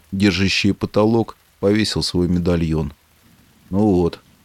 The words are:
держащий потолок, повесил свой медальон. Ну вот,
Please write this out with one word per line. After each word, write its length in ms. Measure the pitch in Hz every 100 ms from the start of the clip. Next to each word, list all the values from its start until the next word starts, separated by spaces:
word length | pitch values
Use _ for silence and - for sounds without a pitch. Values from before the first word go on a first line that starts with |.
| -
держащий 600 | 95 101 87 95 - 101
потолок, 640 | 95 104 104 107 117 107 - _ _
повесил 440 | 101 107 104 -
свой 260 | 76 87 87
медальон. 640 | 90 87 87 80 78 71 - _ _ _ _ _ _ _
Ну 100 | 95
вот, 420 | 107 87 85 - _ _